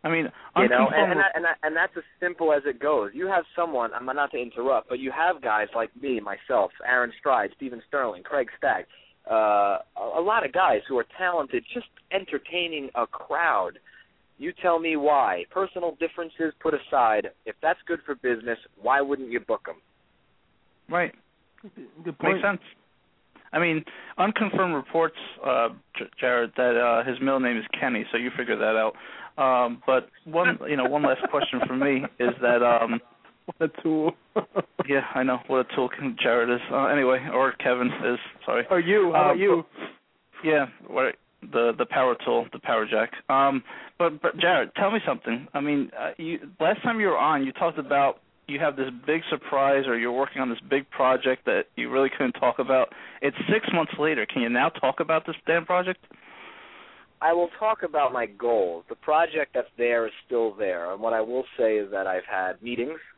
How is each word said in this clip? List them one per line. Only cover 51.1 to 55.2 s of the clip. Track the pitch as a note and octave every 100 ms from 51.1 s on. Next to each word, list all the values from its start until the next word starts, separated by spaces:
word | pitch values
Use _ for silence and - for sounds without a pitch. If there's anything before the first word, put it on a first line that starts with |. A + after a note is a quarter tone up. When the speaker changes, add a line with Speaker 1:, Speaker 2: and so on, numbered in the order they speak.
| B2+ C3 B2+ -
Speaker 1:
that | F#2+ - -
you | A#2+
really | B2+ C3+
couldn't | - C3
talk | - B2 -
about. | B2+ C3 - - - -
It's | C#3 C3+ -
six | G#3+ -
months | F3 D#3+ -
later. | D3+ C#3+ G#2+
Can | C#3
you | A#2
now | A#2+ D3+
talk | - C3 -
about | D#3 D#3+